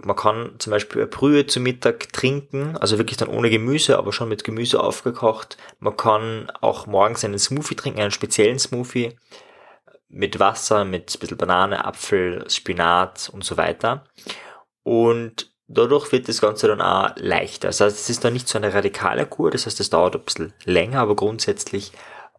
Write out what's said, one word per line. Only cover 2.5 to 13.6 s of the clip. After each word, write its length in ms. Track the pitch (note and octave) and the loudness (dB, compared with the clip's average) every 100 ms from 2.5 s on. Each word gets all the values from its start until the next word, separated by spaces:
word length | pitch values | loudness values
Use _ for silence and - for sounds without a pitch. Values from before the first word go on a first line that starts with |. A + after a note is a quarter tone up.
| C3+ D3 D#3+ | -6 -6 -2
also 200 | - G#2+ | 0 0
wirklich 200 | A2+ - | 0 -2
dann 100 | A2 | -4
ohne 220 | A2 A#2 | 0 2
Gemüse, 480 | A2 A#2 D3 - - | 2 2 0 4 4
aber 160 | F#2+ | 2
schon 160 | - A#2 | -4 -4
mit 160 | G#2+ - | -4 -6
Gemüse 360 | A2 A#2+ G#2 | -6 -2 0
aufgekocht. 760 | G#2 - B2 A#2+ A2+ - - - - - | 0 -2 -6 0 0 0 -8 -18 -20 -6
Man 180 | - - | -6 -2
kann 520 | A#2 G#2+ A2+ A2 - - | 2 2 2 -8 -10 -2
auch 260 | A2 - - | -2 -2 0
morgens 380 | G2 G#2 A#2 G#2+ | 4 4 2 -4
einen 120 | G2+ | -2
Smoothie 380 | - C3+ D3+ - | -2 -2 -6 -6
trinken, 240 | C3+ - | -6 -2
einen 120 | G#2 | -2
speziellen 460 | - - - G#2+ C3 | -2 -4 4 4 4
Smoothie 600 | - B2 B2 B2+ A#2 - _ - - - - - _ _ _ | -2 -4 -4 -4 -4 -8 _ -20 -20 -20 -20 -20 _ _ _
mit 320 | - G2+ F#2+ | -6 -4 2
Wasser, 460 | G2 - - G#2+ F#2+ | 0 0 0 0 0
mit 280 | F2+ - | -4 -6
ein 60 | - | -10
bisschen 180 | - - | -8 -6
Banane, 460 | F2 F2+ G2 G2+ | 0 2 2 0
Apfel, 680 | - - - G2 F2+ F2 - | -4 -6 0 0 0 -4 -4
Spinat 800 | - - F2 E2+ F2 F#2+ - - | -6 -4 0 4 4 2 -4 -14
und 120 | G2+ | -10
so 140 | - | -6
weiter. 480 | F2 | -2